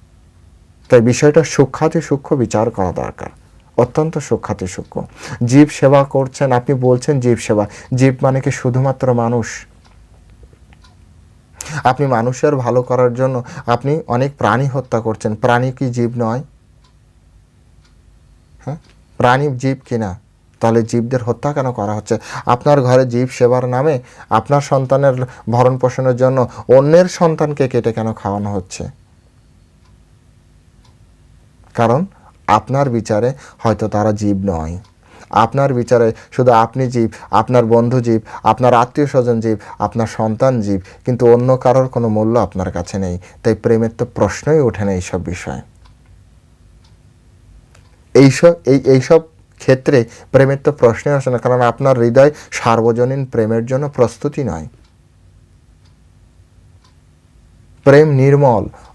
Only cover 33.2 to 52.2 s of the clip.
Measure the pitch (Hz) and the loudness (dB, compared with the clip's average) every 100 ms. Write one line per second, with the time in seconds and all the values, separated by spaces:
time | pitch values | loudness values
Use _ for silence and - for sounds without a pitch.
33.2 | 120 139 - - 113 107 107 104 110 104 | -2 -6 -14 -6 -2 -2 -2 -2 -2 -2
34.2 | 104 98 98 82 78 90 - _ _ - | -2 -2 -2 -4 -6 -12 -16 _ _ -20
35.2 | - 101 110 139 139 123 117 120 113 113 | -4 0 0 0 0 0 0 2 2 -2
36.2 | - - 127 113 113 131 127 120 113 - | -8 0 4 4 2 -2 -4 -2 -2 -4
37.2 | - 104 117 123 113 117 117 127 117 113 | -2 -2 2 2 4 2 2 0 0 -2
38.2 | - - - 117 123 120 120 - 143 135 | -4 -4 -2 2 4 4 2 -2 -2 0
39.2 | 120 113 110 104 - - 107 117 110 - | 0 0 -2 -4 -6 -8 -6 -4 -6 -4
40.2 | 110 107 131 123 101 98 92 - - 117 | -4 0 0 0 -2 -4 -6 -10 -6 2
41.2 | 123 120 127 127 127 131 131 123 117 107 | 4 4 4 0 2 2 0 -2 -2 0
42.2 | 107 120 95 95 92 87 87 101 92 87 | 0 0 -2 -4 -6 -6 -8 -6 -6 -8
43.2 | - - 117 107 120 113 113 113 120 - | -12 -6 -4 -2 0 0 -2 -6 -6 -2
44.2 | 104 - - 160 123 92 101 92 - 92 | -4 -2 -2 0 0 -2 -4 -4 -6 -8
45.2 | 87 87 - 64 - _ - _ _ _ | -8 -10 -12 -14 -16 _ -20 _ _ _
46.2 | _ _ _ _ _ _ _ _ _ _ | _ _ _ _ _ _ _ _ _ _
47.2 | _ _ _ - _ _ _ _ _ 120 | _ _ _ -20 _ _ _ _ _ 4
48.2 | 139 131 170 170 - 139 135 131 127 165 | 4 6 4 4 0 0 4 2 4 2
49.2 | 165 _ _ - - 131 151 139 113 - | 2 _ _ -6 0 0 2 0 0 -8
50.2 | - 131 135 139 - - 120 110 147 139 | 0 2 2 0 -2 2 2 2 -2 -2
51.2 | 127 120 120 123 120 113 135 127 120 123 | -2 -2 0 0 0 0 0 2 2 4